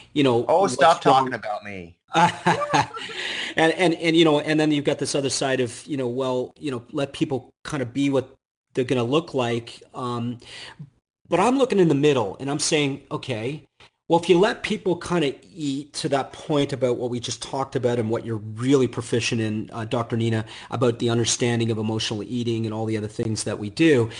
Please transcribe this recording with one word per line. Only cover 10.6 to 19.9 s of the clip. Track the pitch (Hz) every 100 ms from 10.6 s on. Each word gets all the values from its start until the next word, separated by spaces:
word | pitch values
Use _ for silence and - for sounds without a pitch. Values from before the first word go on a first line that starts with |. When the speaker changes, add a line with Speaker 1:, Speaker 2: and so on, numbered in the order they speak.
| - - - _ _ _ -
Speaker 1:
but | -
I'm | 214 269
looking | 247 202
in | 165
the | 139
middle | 147 131 101 85
and | 135
I'm | 147
saying, | - 156 143 139 -
okay, | 151 - 110 120 151 - _ - _ -
well, | 165
if | 170
you | 175
let | 214 247
people | - 214 196 170
kind | - 175 143
of | - -
eat | 175 147 135 147
to | - 151
that | 135 127
point | - - 147 143
about | 127 127 117
what | 120
we | 120
just | 117 -
talked | - 135 131 131
about | 120 120
and | 110
what | 113 113
you're | 110
really | 107 107 127 139 123
proficient | 120 117 120 117 117
in, | 110 107 -
uh, | 117
Doctor | 110